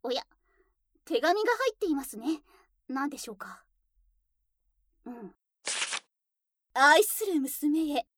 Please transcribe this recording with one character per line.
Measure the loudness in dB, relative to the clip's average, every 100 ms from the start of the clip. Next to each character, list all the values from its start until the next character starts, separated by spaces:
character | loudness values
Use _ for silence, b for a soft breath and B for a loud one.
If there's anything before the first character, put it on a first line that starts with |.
お | -4
や、 | -6 -6 _ _ _ _ _ _ _
手 | -4 0
紙 | 2 2
が | 2
入 | 0 -2
っ | -2
て | -2
い |
ま | -2
す | -4 -8
ね。 | -6 -6 b b b _ _
何 | -6 -4
で | -6
し | -12
ょ |
う | -12
か？ | -14 -16 _ _ _ _ _ _ _ _ _ _ _ _ _ _
う | -20
ん。 | -16 -18 _ _ _ -8 -6 -6 -8 _ _ _ _ _ _ _
愛 | 4 8 8
す | 6 0 0
る | 0
娘 | -2 -2 0 0 0 -4
へ。 | -6